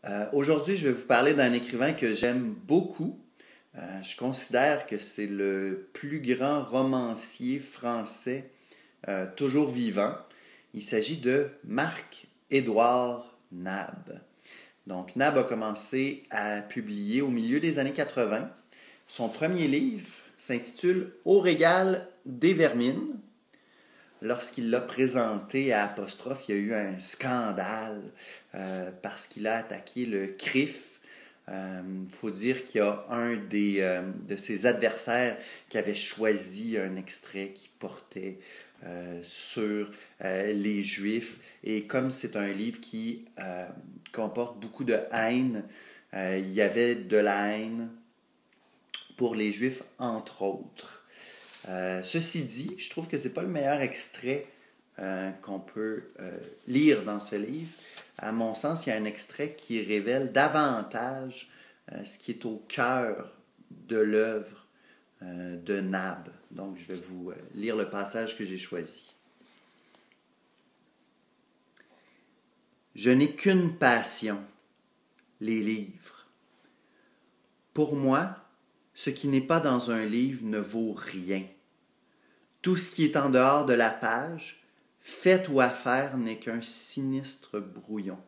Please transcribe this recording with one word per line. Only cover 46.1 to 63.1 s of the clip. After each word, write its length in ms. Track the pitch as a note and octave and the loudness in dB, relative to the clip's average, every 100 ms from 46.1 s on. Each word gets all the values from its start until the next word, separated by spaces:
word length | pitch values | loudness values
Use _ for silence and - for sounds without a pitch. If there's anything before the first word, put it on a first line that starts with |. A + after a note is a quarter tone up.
euh, 240 | F#2+ F#2 F#2+ | -4 -2 -2
il 140 | F#2+ | 0
y 100 | F#2+ | 2
avait 320 | G2+ G#2+ A#2+ | 4 4 2
de 220 | A2+ F#2 G#2+ | 2 4 4
la 400 | G#2 G2 G#2 G#2+ | 6 4 0 -2
haine 340 | A2 A#2 A2+ - _ _ _ _ _ _ _ _ _ - - - | -4 -6 -8 -12 _ _ _ _ _ _ _ _ _ -16 -16 -2
pour 180 | A#2+ | 0
les 180 | A2 G#2+ | 2 0
Juifs, 300 | G2+ B2+ C3 - - | 2 -2 -2 -14 -6
entre 440 | B2 A2 - - | -4 -4 -8 -4
autres. 580 | G2 F#2+ E2+ - - - _ - - - - - - | -4 -2 -10 -16 -18 -20 _ -20 -20 -20 -20 -16 -8
Euh, 340 | F#2 F#2 F#2 | -4 -2 -2
ceci 400 | F#2 - E3 E3 | -2 -2 0 -2
dit, 320 | B2+ A2+ D#3 - | -4 -6 -8 -8
je 140 | - | -8
trouve 160 | - E3 | -8 -4
que 100 | C#3+ | -4
c'est 160 | - | -4
pas 100 | - | -4
le 40 | F#3 | -4
meilleur 340 | D#3+ C#3 C#3+ | 0 0 2
extrait, 640 | C3 - - - B2 C#3+ - - _ _ _ - | 0 -2 -6 -6 -4 -4 -4 -20 _ _ _ -8
euh, 320 | F#2+ F#2+ F#2+ | -6 -4 -4
qu'on 300 | F#2 - G2 | -8 -10 -10
peut, 480 | F#2+ A2 A2 G#2+ - - | -8 -6 -4 -4 -10 -16
euh, 180 | F#2 F2 F2 - - | -12 -12 -14 -16 0
lire 380 | B2+ D3+ A#2 | 6 6 6
dans 160 | G2 G#2 | 2 -6
ce 160 | - G#2 | -4 -4
livre. 340 | G2+ D#3 E3 - - - - - | -4 -6 -10 -14 -18 -18 -18 -10
À 140 | G#2+ | -4
mon 240 | A2+ A2+ A2 | 0 0 0
sens, 280 | C#3+ E3 | -2 -2
il 40 | C#3 | -2
y 40 | |
a 40 | A2 | -2
un 80 | |
extrait 500 | G#2+ G2+ - - D3 - | -2 -6 -12 -6 -8 -8
qui 240 | - A2+ | -4 -4
révèle 520 | G2 G#2+ G2+ C3 C3 | 0 0 2 0 2
davantage, 1160 | C3+ D3 D#3 D3 A#2 G#2 A#2 B2 C3+ C3 A#2+ - - - _ - | 4 4 4 2 0 -4 -4 -4 -4 -8 -12 -18 -20 -20 _ -14
euh, 120 | - | -12
ce 140 | G2+ - | -10 -10
qui 140 | - | -8
est 120 | A2+ A#2 | -8 -6
au 100 | G#2+ - | -8 -6
cœur 720 | - B2 B2+ A#2 | 0 2 2 0